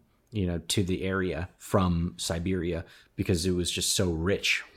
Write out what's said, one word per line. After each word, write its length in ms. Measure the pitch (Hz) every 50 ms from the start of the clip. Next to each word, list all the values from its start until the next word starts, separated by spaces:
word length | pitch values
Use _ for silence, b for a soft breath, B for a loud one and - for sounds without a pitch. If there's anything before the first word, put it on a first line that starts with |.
| _ _ _ _ _ -
you 140 | - 104 92
know, 120 | 87 85 82
to 240 | - - - 110 92
the 200 | 87 92 - 92
area 460 | 95 95 95 92 90 76 76 90 - -
from 580 | - - - - 98 92 90 87 82 87 85 -
Siberia 680 | - - - 92 85 85 92 95 90 80 87 82 82 - B B B B B -
because 300 | - 95 - 92 80 90
it 60 | 92
was 200 | 90 90 85 -
just 220 | - 92 - - -
so 180 | - 98 87
rich 520 | 82 80 82 98 98 - - - - - - - -